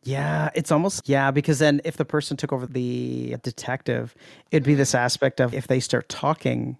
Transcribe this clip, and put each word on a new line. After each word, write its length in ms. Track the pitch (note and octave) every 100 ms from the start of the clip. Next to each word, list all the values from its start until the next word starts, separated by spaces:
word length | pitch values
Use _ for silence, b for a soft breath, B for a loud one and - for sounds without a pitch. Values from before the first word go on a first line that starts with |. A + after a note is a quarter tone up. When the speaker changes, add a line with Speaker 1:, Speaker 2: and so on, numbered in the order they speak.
Speaker 1:
Yeah, 460 | - C#3 C#3+ D#3 D#3
it's 160 | - C#3+
almost, 380 | D3+ F#3 - -
yeah, 220 | C#3 C3+
because 280 | C3+ C#3+ C#3
then 220 | D3+ C#3+
if 120 | E3 -
the 80 |
person 320 | D3 D3+ C#3+ C#3
took 160 | C#3
over 140 | C3+ B2
the 720 | B2+ B2 B2 B2 B2 B2 A#2+
detective, 720 | B2+ - - C3 - A#2+ A#2+ _ B B B
it'd 120 | D#3+
be 120 | C3+
this 160 | C#3+ C3+
Speaker 2:
Mm-hmm. 140 | B2+
Speaker 1:
aspect 360 | A#2+ - C3+ -
of 140 | B2
if 120 | C3+ -
they 120 | C3
start 280 | - B2 -
talking 720 | - C#3 D#3 - A#2+ A#2+ B2